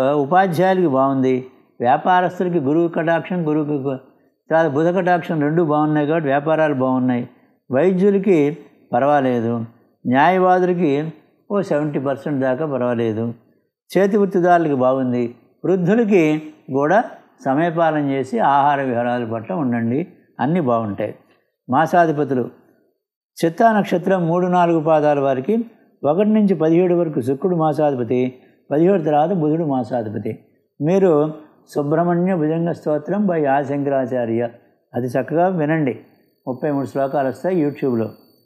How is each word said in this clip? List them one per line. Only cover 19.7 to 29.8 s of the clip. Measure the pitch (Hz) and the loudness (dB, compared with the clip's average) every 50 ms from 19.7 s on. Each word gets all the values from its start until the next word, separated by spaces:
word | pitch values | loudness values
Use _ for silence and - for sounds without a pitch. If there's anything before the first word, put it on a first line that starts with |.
| 120 117 113 117 120 151 180 - - _ _ _ _ - | -2 -2 -2 -2 -2 -2 -4 -8 -12 _ _ _ _ -4
అన్నీ | 123 139 170 185 | -2 -2 0 0
బాగుంటాయి. | 151 123 117 113 113 101 98 - 107 110 - - _ _ _ _ _ _ _ _ _ - | 0 0 0 -2 -2 -4 -6 -6 -8 -8 -8 -14 _ _ _ _ _ _ _ _ _ -2
మాసాధిపతులు | 123 143 160 156 - 175 170 160 151 147 147 127 135 127 113 - - _ _ _ _ _ _ _ _ _ _ _ _ _ _ _ _ - - | 0 0 0 2 2 2 2 2 2 -2 -2 -2 -2 -2 -2 -4 -8 _ _ _ _ _ _ _ _ _ _ _ _ _ _ _ _ -4 -2
చిత్తా | 170 165 - 233 226 220 | -2 0 2 2 4 4
నక్షత్రం | 208 196 - 196 175 160 190 196 185 170 | 2 0 0 -2 -2 0 0 0 0 2
మూడు, | 160 170 180 180 | 0 0 0 0
నాలుగు | 180 180 180 175 170 170 160 | 2 2 2 2 4 2 2
పాదాల | 147 165 156 151 147 147 147 143 | 2 2 2 4 4 2 2 2
వారికి | 135 139 135 131 - 202 214 233 233 - - _ _ _ _ _ - | 2 0 0 0 0 -2 -2 -2 -2 -6 -12 _ _ _ _ _ -2
ఒకటి | 139 156 185 214 208 | 0 2 2 2 2
నుంచి | 214 220 208 190 196 | 4 4 4 2 2
పదిహేడు | 151 160 160 165 170 185 180 175 | 2 2 2 4 4 4 2 2
వరకు | 170 175 160 147 147 | 0 0 0 -2 -4
శుక్రుడు | 113 127 139 131 - 190 180 | -2 -2 -4 -2 -2 -2 0
మాసాధిపతి, | 165 156 156 143 151 151 147 139 123 123 113 127 123 127 127 - - _ _ _ _ _ _ | 0 0 0 0 2 0 0 0 -2 -2 -2 0 0 -2 -2 -6 -10 _ _ _ _ _ _
పదిహేడు | 139 151 170 185 202 190 156 | 0 2 2 4 2 2 0
తర్వాత | 156 151 147 151 170 | 0 2 2 2 2
బుధుడు | 202 175 151 151 151 165 175 | 0 0 0 0 0 -2 -2
మాసాధిపతి. | 147 135 131 | -2 -2 -4